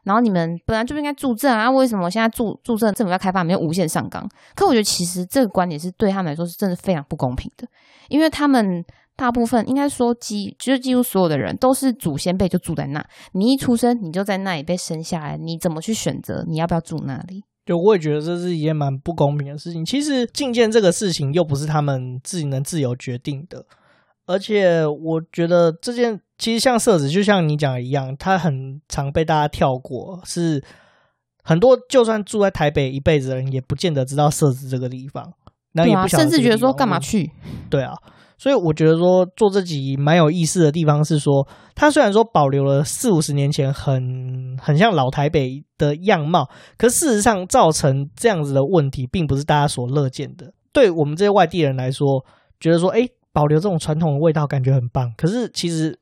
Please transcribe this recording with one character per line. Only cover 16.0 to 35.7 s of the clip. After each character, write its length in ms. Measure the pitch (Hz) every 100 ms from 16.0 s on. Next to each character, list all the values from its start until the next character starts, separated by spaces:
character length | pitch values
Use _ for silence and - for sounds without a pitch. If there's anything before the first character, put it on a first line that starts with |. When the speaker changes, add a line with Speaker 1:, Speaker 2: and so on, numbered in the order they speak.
| - 139
Speaker 1:
择 240 | - - -
你 100 | 160
要 100 | 170
不 80 | 165
要 60 |
住 160 | - 156 139
那 120 | 123 -
里？ 160 | 190 - _
Speaker 2:
就 140 | - 170
我 180 | 190 202
也 60 |
觉 100 | 156 151
得 40 |
这 160 | 156 175
是 180 | 180 165
一 40 |
件 140 | 151 156
蛮 160 | 143 135
不 160 | 180
公 240 | 165 143 147
平 140 | 139
的 60 | 147
事 140 | 170
情。 140 | 170 165
其 160 | 269
实 240 | 294 269 233
进 260 | - 277
建 180 | 240 220
这 120 | 226
个 100 | 190
事 220 | 175 202
情 180 | 160 139
又 120 | 160
不 120 | 156 139
是 120 | 156
他 120 | 151
们 400 | 147 135 127 127
自 160 | - 185
己 60 | 143
能 160 | 135
自 180 | 139 165
由 140 | 127 123
决 240 | - 123
定 260 | - 135 165
的， 160 | 127 - _ _ _ _ _ -
而 120 | 190
且 460 | 190 208 185 165
我 380 | 156 147 160 160 165
觉 140 | - 170
得 260 | 175 170
这 220 | 160 -
件， 260 | 240 240 202 _ -
其 120 | 226
实 80 | 226
像 180 | 262 233
社 200 | - 180
子， 100 | 139
就 140 | 175
像 260 | 202 196 160
你 80 | 147
讲 160 | 143 127
的 60 |
一 80 | 123
样， 260 | 139 131 139
他 180 | 185 190
很 460 | 160 131 135 143 -
常 220 | - 139
被 120 | 165
大 160 | 160 156
家 80 | 147
跳 300 | - 151 127
过， 420 | - 123 185 185 -
是 360 | 175 170 143 - - _ _ _ _ _ _
很 160 | - 165
多 180 | 247 247 -
就 160 | 262
算 180 | 226 220
住 180 | 202 214
在 80 | 196
台 220 | - 151
北 180 | 156 131
一 100 | 135
辈 200 | 156 151
子 100 | 131
的 60 | 131
人， 160 | 135
也 100 | 131
不 140 | - 143
见 180 | 180
得 100 | 143
知 120 | 131 139
道 120 | 147
社 220 | - 151
子 180 | 127 135
这 120 | 127
个 100 | 127
地 180 | 127 139
方， 240 | 131 147 - _ _ _